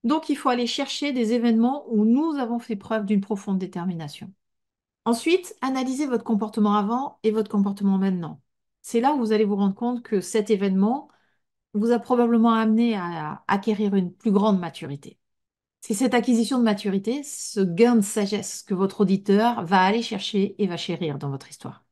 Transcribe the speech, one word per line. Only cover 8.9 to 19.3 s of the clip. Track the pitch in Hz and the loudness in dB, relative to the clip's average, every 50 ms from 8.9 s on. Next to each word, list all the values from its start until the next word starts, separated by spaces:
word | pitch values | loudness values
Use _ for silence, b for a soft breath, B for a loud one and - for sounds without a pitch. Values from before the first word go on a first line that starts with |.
| - 233 | -2 2
là | 240 277 302 | 2 2 2
où | 269 | 2
vous | 233 214 | 0 2
allez | 220 214 220 | 2 2 2
vous | 196 202 | 2 2
rendre | 196 202 196 196 | 2 2 0 0
compte | - 240 240 247 240 | -2 -4 -4 -4 -4
que | 240 - 220 190 | -4 -2 -2 -2
cet | 180 - - 220 208 214 | -2 0 -2 -2 0 0
événement | 220 190 202 196 190 190 196 214 254 294 311 b b b b b b b b b _ _ _ _ - | 0 0 2 0 2 2 2 2 0 -2 -6 b b b b b b b b b _ _ _ _ -4
vous | 208 208 233 | -2 2 2
a | 240 233 | 0 0
probablement | 233 - 254 240 240 233 233 226 226 233 | 0 0 2 2 4 4 4 4 6 4
amené | 226 220 226 220 220 226 240 233 220 | 4 4 2 2 4 4 2 2 0
à | 196 180 170 175 160 151 151 - - _ - | -2 -4 -6 -6 -8 -8 -8 -10 -10 _ -2
acquérir | 196 202 196 226 214 196 214 202 196 | -2 0 0 -2 0 0 0 0 2
une | 196 180 175 - | 0 0 -2 -8
plus | _ _ 233 | _ _ 0
grande | 196 202 202 220 202 185 | 2 4 4 4 2 2
maturité. | 175 165 - - 165 135 143 147 - - _ _ _ _ _ _ _ _ _ _ _ _ _ _ | -2 -6 -10 -12 -12 -12 -12 -12 -14 -20 _ _ _ _ _ _ _ _ _ _ _ _ _ _
C'est | - - 220 | -6 -6 -2
cette | 202 262 233 247 | 0 0 2 2
acquisition | 240 - 254 240 220 226 208 269 247 | 2 2 2 2 2 2 0 0 2
de | 233 | 2
maturité, | 226 202 202 - 202 190 196 196 220 254 294 277 | 2 0 0 -2 -2 -2 -2 -2 -2 -6 -4 -6
ce | - - - - - - 208 | -10 -12 -12 -12 -8 -2 -2
gain | 190 180 170 170 233 240 240 | -2 0 4 4 4 6 6
de | 226 | 4
sagesse | 196 196 - 220 202 196 208 202 - - - - | 2 0 -2 -4 -2 -2 -4 -6 -6 -8 -12 -14
que | - - 202 | -6 -6 -2
votre | 175 196 190 - - | 0 0 -2 0 0
auditeur | 208 180 196 190 - - | 2 2 2 0 2 2